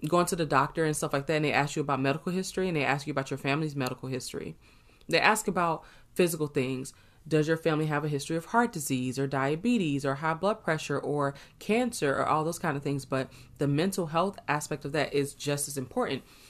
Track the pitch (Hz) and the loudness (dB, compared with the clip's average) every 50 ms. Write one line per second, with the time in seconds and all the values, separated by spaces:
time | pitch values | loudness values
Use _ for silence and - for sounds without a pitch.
0 | 147 156 170 175 175 170 190 170 160 143 151 131 143 147 - 165 160 156 151 - | -2 2 4 4 4 2 2 0 0 4 4 4 4 4 2 0 2 2 2 0
1 | 165 147 - 139 139 - 156 151 156 143 104 131 143 147 - 156 139 143 139 131 | -2 -2 -2 -2 0 0 0 2 2 2 2 2 2 2 0 -2 0 0 0 2
2 | 135 135 139 160 - 185 175 190 190 - - 190 190 185 165 147 131 123 139 143 | 2 2 0 0 -2 -2 -2 -2 -4 -4 -2 -2 -2 0 0 0 2 2 0 0
3 | 139 151 143 139 135 - 139 135 - 139 139 156 160 151 139 143 127 127 127 - | -2 -2 -2 -2 -2 -2 -6 -4 0 0 0 0 0 -2 -2 -2 -2 -2 -4 -6
4 | - 131 131 127 - - - - - - 156 - - - - - - - - _ | -8 -6 -6 -6 -6 -6 -8 -8 -8 -8 -12 -14 -20 -20 -20 -20 -20 -20 -20 _
5 | - - 170 151 123 214 214 214 - 202 170 185 170 165 160 - - - - - | -6 0 2 4 6 4 4 4 0 -2 0 0 0 0 0 -2 -6 -16 -20 -20
6 | - - - - 180 165 165 156 151 143 - 143 127 131 131 127 135 - - - | -20 -14 2 2 2 2 2 -2 -4 -2 0 0 0 0 -2 -4 -6 -10 -14 -18
7 | - - _ - - 151 156 156 151 160 160 160 - 165 151 151 156 156 147 147 | -20 -20 _ -20 -6 0 2 2 4 4 2 2 2 2 2 2 2 0 0 0
8 | 156 151 147 139 - - 160 165 165 - - 233 240 233 - 160 139 - 135 127 | 0 0 -2 -2 -2 -2 -4 -4 -4 0 2 2 2 2 0 -6 -4 -2 -2 0
9 | 127 127 120 135 139 135 143 135 135 139 156 165 196 240 247 214 180 147 139 139 | 0 -2 -2 -2 -2 0 0 0 2 2 0 0 2 2 2 4 2 2 0 0
10 | 139 139 139 139 160 160 160 156 180 202 220 214 - 175 160 156 - - 143 135 | 0 0 -2 0 -2 -2 -2 0 0 0 0 0 -2 -2 -2 -2 -2 -2 -4 -2
11 | - 135 147 147 139 139 139 - - - - - - - 214 240 247 240 - - | -2 -2 0 0 0 0 -2 -4 -16 -20 -20 -16 -2 0 2 2 2 0 -2 0
12 | 151 139 - - 131 - 143 156 151 165 175 - - 160 139 143 - 143 143 135 | 0 0 2 2 2 2 2 2 2 0 -4 -2 -2 -2 -2 -2 -2 -2 -2 -4
13 | - - 139 131 127 - - - - - - - 147 143 143 147 175 196 190 196 | -4 -2 -2 -2 -2 -4 -10 -20 -20 -20 -6 -2 0 2 2 2 2 2 0 -2
14 | 170 151 160 165 185 202 196 - - - 147 151 - - 156 143 - 139 143 151 | -4 0 0 0 0 0 -2 -8 -4 -2 -2 -2 -2 -4 -8 -6 -6 -4 -2 -2
15 | 143 - - 143 139 139 - - - 143 143 143 - 143 143 139 127 - - 247 | -2 2 2 0 0 0 -4 -6 -4 -4 -2 -2 -2 -4 -4 -6 -8 -4 -2 -2
16 | 247 131 131 123 - - - - - | -2 -2 -2 -6 -8 -14 -20 -20 -20